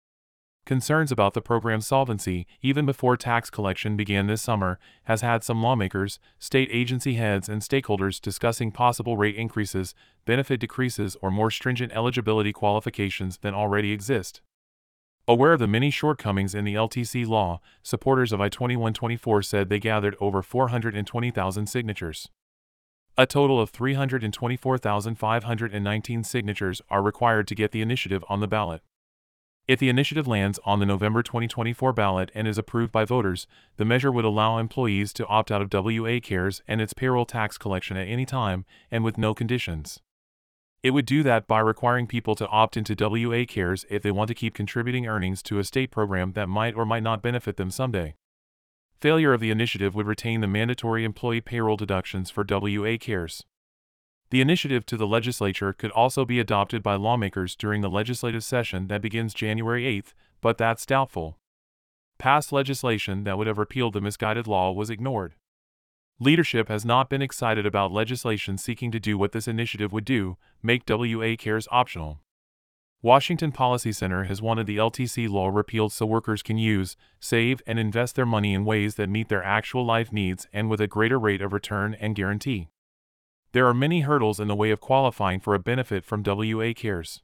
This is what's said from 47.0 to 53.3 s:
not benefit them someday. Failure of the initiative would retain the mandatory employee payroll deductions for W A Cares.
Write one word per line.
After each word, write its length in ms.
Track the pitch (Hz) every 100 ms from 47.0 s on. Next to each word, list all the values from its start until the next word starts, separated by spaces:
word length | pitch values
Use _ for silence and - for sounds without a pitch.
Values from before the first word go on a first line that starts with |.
not 180 | 110 110
benefit 340 | 120 120 113 98
them 140 | 92
someday. 460 | - 131 101 80 - _ _ _ _ _ _ _ _
Failure 320 | 147 160 151
of 80 | 120
the 120 | 110
initiative 420 | 110 117 95 98
would 140 | 101 104
retain 320 | 107 117 113
the 80 | 104
mandatory 560 | 104 117 123 117 113
employee 360 | 113 101 123 117
payroll 360 | - 120 110 107
deductions 540 | 104 95 - 95 92
for 120 | -
W 420 | 98 98 101 101
A 140 | 104 117
Cares. 460 | - 98 82